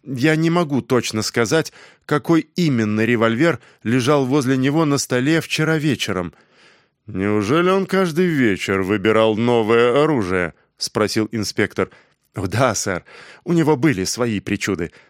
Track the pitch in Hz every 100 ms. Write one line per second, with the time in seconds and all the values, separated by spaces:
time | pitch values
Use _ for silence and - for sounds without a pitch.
0 | - 135 147 156 165 170 165 139 - 123
1 | - 110 104 - 110 160 151 - - _
2 | - 147 - 165 - - 170 123 107 107
3 | 113 117 113 113 170 143 - _ 107 127
4 | 120 147 131 147 127 131 131 151 156 139
5 | - 127 135 160 - - 156 160 151 117
6 | - 92 85 _ _ _ - _ _ _
7 | - 98 101 104 101 156 180 196 185 190
8 | 185 156 180 151 120 92 - 98 92 104
9 | 98 110 110 107 120 120 107 117 120 131
10 | 156 143 92 92 85 - _ _ - -
11 | 104 110 107 113 98 - 101 - 95 -
12 | _ _ _ - 95 107 131 101 - 87
13 | - - - - - 175 151 147 151 98
14 | 92 - 120 101 - 104 - 90 85 -